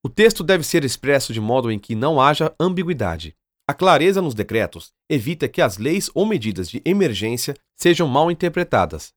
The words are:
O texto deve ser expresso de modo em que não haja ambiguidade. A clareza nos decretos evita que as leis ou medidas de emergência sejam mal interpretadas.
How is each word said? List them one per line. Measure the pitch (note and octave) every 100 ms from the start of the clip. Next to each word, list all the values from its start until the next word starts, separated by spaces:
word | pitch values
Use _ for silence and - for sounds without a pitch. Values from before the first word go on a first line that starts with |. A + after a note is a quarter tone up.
O | B2+
texto | - A3 -
deve | E3 F#3
ser | D3+ E3+
expresso | C#3 - C3 C#3 -
de | A2
modo | G#2+ B2+ A#2
em | G#2+
que | -
não | A2 C3+ D3+
haja | C3+ D3 D#3+ _
ambiguidade. | E3+ F3+ E3+ D3+ G2 E2 E2 _ _ _ -
A |
clareza | C#3+ F#3 D3+ F3 G3
nos | E3+
decretos | G#2+ G2+ A2 F#2 E2+ - _ _
evita | D3 A2 E3+ B2
que | -
as | C#3 F#2
leis | B2 F#3+ -
ou | - G#3+
medidas | F#3+ A2 F#2 F2
de | A#2+
emergência | E3 G3+ E3+ G2 A2 A#2+ - C#3 _ _
sejam | E3+ E3 D#3
mal | C3 E3
interpretadas. | E3+ F3 - E3+ A2+ E2+ D#2+ -